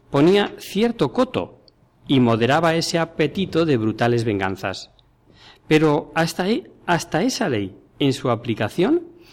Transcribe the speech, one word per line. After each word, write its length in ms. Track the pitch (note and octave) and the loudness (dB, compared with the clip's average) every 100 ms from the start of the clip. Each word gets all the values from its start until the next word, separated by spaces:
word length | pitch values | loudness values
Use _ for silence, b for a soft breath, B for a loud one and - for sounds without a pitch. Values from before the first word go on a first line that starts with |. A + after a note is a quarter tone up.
| _ | _
ponía 420 | C#3+ D#3+ G3+ G3+ - | 2 4 4 0 -6
cierto 540 | - F#3+ A#3 A3+ D3 | -8 -2 -2 0 -2
coto 480 | - B3+ - E2+ - _ _ _ _ - | 0 -2 -2 -8 -12 _ _ _ _ 0
y 120 | C#3 | 2
moderaba 560 | A#2+ A2+ A#2 D3+ E3 E3 | 4 2 2 2 2 0
ese 240 | D#3+ E3+ | -2 -2
apetito 640 | E3 - D3+ G3 F#3 E3 E3 | -4 -2 -2 -2 -2 0 0
de 120 | B2+ | 2
brutales 460 | A2 G#2+ A#2 A#2+ | 0 0 0 0
venganzas. 680 | A#2 G2+ F#2+ F#2+ G2+ F#2 - _ _ _ _ B B B - | 0 -2 -2 -4 -8 -10 -14 _ _ _ _ B B B 0
Pero 440 | D#3 D#3 D3 - | 4 4 2 -2
hasta 360 | E3 E3 - F#3 | -2 -2 -2 -2
e-, 200 | B3 - - - | -4 -6 -12 -2
hasta 380 | E3+ - D#3+ | -2 -2 -2
esa 260 | B3 - G3+ | -2 -2 -2
ley, 260 | A2+ F#2+ - _ _ | -2 -4 -10 _ _
en 160 | C#3 | 0
su 160 | C3 C3 | 0 -2
aplicación, 760 | A#2 A#2+ G#2+ G#2+ - G3+ E4+ - - B | -2 -2 -4 -4 0 0 0 -2 -18 B